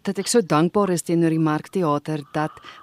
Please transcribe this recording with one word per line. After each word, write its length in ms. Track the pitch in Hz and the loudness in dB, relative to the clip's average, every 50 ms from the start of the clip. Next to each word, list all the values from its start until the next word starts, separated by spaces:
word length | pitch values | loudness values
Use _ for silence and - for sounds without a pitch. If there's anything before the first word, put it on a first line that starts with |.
| - | -6
dat 140 | 202 190 196 | -6 -6 -4
ek 80 | 190 | -2
so 140 | - - 240 | 0 2 2
dankbaar 480 | 190 156 160 151 165 175 - 208 202 185 | 2 2 2 2 2 2 2 0 0 0
is 160 | 180 165 - | 0 -2 -2
teenoor 220 | - 175 170 170 165 | 0 0 2 2 2
die 80 | 160 160 | 2 2
Markteater 800 | 160 156 151 151 - - - 196 180 151 147 143 - - 156 147 143 - - | 0 0 0 -2 -4 -6 -4 -2 0 0 0 -2 -2 -4 -6 -8 -8 -6 -4
dat, 180 | 156 151 151 - - - - - - | -4 -4 -4 -6 -12 -20 -20 -20 -8